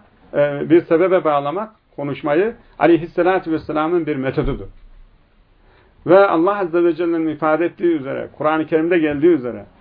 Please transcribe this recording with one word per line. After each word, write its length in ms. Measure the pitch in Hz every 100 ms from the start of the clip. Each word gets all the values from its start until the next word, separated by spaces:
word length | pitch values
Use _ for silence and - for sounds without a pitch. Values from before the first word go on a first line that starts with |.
| _ _ _
e, 360 | 143 147 143 147
bir 100 | 165
sebebe 440 | - 160 185 180
bağlamak 480 | 156 143 143 165 - _ _ -
konuşmayı 580 | 143 135 147 151 214 233 _ -
Aleyhisselatü 760 | 156 165 165 - 175 185 165
Vesselam'ın 540 | 156 151 151 156 175 147
bir 100 | 139
metodudur. 500 | 135 139 135 113 98 - - - - _ _ _ _ _ _ _ _ _ 143
Ve 200 | 190 196
Allah 320 | 165 180 208
Azze 260 | 175 170
ve 100 | 170
Celle'nin 340 | 160 170 165 160
ifade 380 | 147 156 156 170
ettiği 320 | 170 170 160
üzere, 300 | 135 127 117 -
Kur'an-ı 280 | 151 156 156
Kerim'de 320 | 160 165 175
geldiği 280 | 156 143 170
üzere, 340 | 156 120 104 101 _